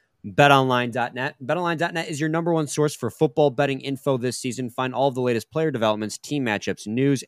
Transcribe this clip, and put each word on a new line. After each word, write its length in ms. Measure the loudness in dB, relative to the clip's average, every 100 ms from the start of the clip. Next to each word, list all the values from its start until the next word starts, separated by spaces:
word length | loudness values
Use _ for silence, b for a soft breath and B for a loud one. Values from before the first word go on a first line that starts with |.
| _ _
bet 280 | -4 4 8
online 400 | 8 6 2 0
dot 220 | -4 -4
net. 220 | -4 -6 -6
Bet 160 | -4 -2
online 200 | -2 -2
dot 160 | -2
net 140 | -4 -6
is 100 | -4
your 120 | -2
number 240 | -2 0
one 140 | 0 0
source 280 | 0 0 0
for 140 | -6
football 400 | 0 0 4 2
betting 320 | 2 -2 -2
info 360 | -6 -4 -2 0
this 200 | -2 -4
season. 320 | -6 -6 -6
Find 260 | -4 -4 0
all 140 | 0
of 60 | 2
the 60 |
latest 300 | 0 0 -2
player 180 | -2 -2
developments, 480 | 0 0 0 -4 -8
team 280 | -6 -4 -2
matchups, 420 | -2 -2 -6 -4
news, 380 | 0 2 0